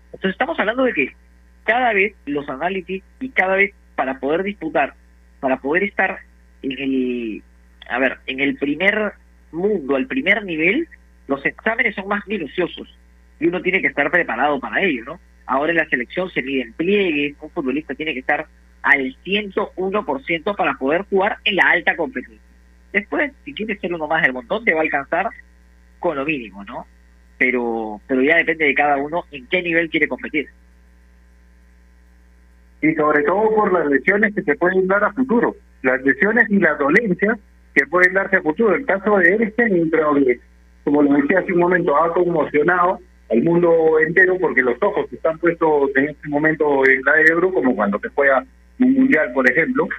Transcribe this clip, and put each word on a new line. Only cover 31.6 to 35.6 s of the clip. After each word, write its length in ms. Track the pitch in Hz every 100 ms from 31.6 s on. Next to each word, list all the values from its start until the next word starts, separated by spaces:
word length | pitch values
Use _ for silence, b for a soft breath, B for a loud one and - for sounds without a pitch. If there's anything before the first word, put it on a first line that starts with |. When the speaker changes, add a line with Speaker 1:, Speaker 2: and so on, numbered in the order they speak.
| - - - - - - - - - - - -
Speaker 2:
Y 120 | 156 160
sobre 280 | - -
todo 320 | - 190 220 214
por 160 | 196
las 160 | 180 147
lesiones 460 | 139 185 202 214 208
que 60 |
se 120 | - 143
pueden 320 | 180 185 185
dar 160 | 202
a 100 | 208
futuro, 420 | 208 254 233 139 -